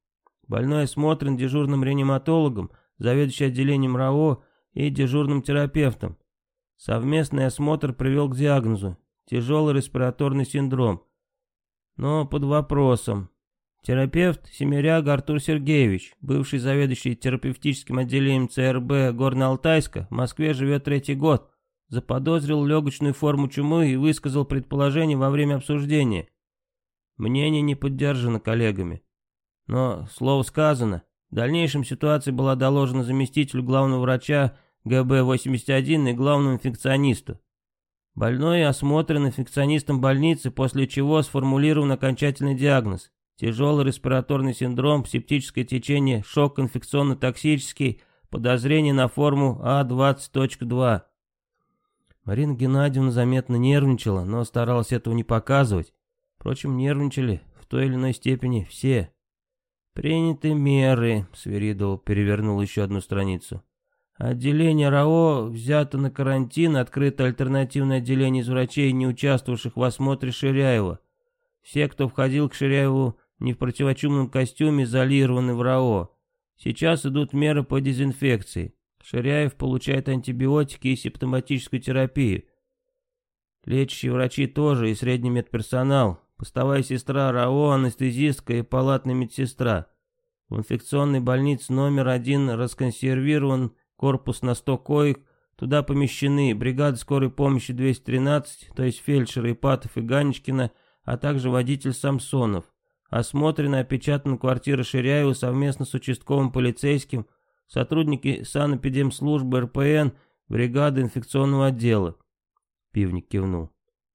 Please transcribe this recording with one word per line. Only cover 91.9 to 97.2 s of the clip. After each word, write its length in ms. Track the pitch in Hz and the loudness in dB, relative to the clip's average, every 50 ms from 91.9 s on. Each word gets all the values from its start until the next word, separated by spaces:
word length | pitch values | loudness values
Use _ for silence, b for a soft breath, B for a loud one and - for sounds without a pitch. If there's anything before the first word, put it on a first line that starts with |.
| 143 139 131 131 | 2 2 2 0
один 400 | 127 127 117 131 139 143 139 131 | 0 0 0 0 0 0 0 0
расконсервирован 1200 | 113 113 127 120 - - 143 123 113 - 131 131 131 131 131 147 151 147 139 139 135 131 127 113 - _ _ _ _ | -2 -2 -4 -4 -4 -4 -4 -4 -4 -2 -2 -2 0 0 0 0 0 2 2 0 0 0 -2 -4 -6 _ _ _ _
корпус 460 | - 131 139 131 131 - - 117 - | -2 0 0 0 0 -2 -6 -6 -4
на 120 | - 127 120 | -2 -4 -4
сто 240 | - - - 131 | -2 -2 -2 -4
коек. 440 | 123 - - 147 147 147 147 131 - _ _ _ _ _ _ _ | -2 -2 0 0 2 2 2 0 -2 _ _ _ _ _ _ _
Туда 260 | - - 131 143 147 | -8 -4 0 0 0
помещены 720 | 143 - 139 143 143 123 - - 139 139 143 143 143 127 107 | 0 0 0 0 0 0 0 -2 0 0 2 2 2 2 0
бригада 420 | 104 120 131 127 135 147 147 127 | 0 -2 -2 -2 0 0 0 -2
скорой 320 | 117 - - 143 139 | -2 -4 -2 0 0